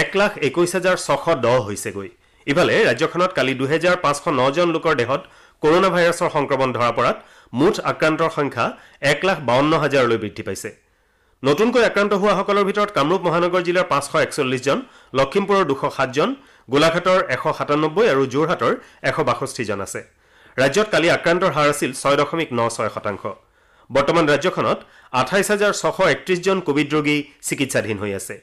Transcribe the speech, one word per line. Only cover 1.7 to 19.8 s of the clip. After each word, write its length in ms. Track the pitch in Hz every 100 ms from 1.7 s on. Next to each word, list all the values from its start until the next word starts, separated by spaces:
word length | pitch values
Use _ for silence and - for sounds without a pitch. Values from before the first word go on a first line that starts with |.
| 101 113 95 95 - _ _ -
ইফালে 280 | 143 139 143 196
ৰাজ্যখনত 420 | 120 156 170 180 147
কালি 140 | 131 127
দুহেজাৰ 360 | 135 160 175 180
পাঁচশ 200 | 147 143 - 139
ন 40 | 131 147
জন 120 | 175 160
লোকৰ 180 | 160 143
দেহত 220 | 113 143 - - - _
কৰোণা 260 | 151 175 190
ভাইৰাছৰ 360 | 175 170 170 165 156
সংক্ৰমণ 320 | 131 135 131 123
ধৰা 160 | 120 117
পৰাত 180 | 123 214 - - _ 117
মুঠ 160 | 170 214 143
আক্ৰান্তৰ 400 | 135 160 156 165 151
সংখ্যা 300 | 139 120 156 - - _ 139
এক 60 | 151 185
লাখ 120 | 170 127
বাৱন্ন 240 | 123 147 160
হাজাৰলৈ 360 | 147 139 120 113
বৃদ্ধি 200 | 104 - 101
পাইছে। 240 | 98 107 - _ _ _ _ _ _
নতুনকৈ 400 | 131 143 233 247 208
আক্ৰান্ত 220 | 202 202 202
হোৱাসকলৰ 420 | 208 185 196 202 196
ভিতৰত 220 | 202 202 151
কামৰূপ 260 | 147 185 170
মহানগৰ 360 | 165 175 180 175
জিলাৰ 180 | 175 180
পাঁচশ 220 | 139 - 160 131
একচল্লিছ 360 | - 131 127 135
জন, 120 | 202 - - _ 127
লখিমপুৰৰ 460 | 135 202 196 196 165
দুশ 120 | 135 143 -
সাত 140 | 131 123
জন, 120 | 202 269 - _ -
গোলাঘাটৰ 520 | 135 160 165 185 185 175
এশ 80 | 127 156 -
সাতান্নব্বৈ 480 | 143 147 156 160 233
আৰু 100 | 135 131
যোৰহাটৰ 380 | 131 156 - 117 254 - - 143
এশ 80 | 123 127
বাষষ্ঠি 360 | 117 135 - 107
জন 100 | 98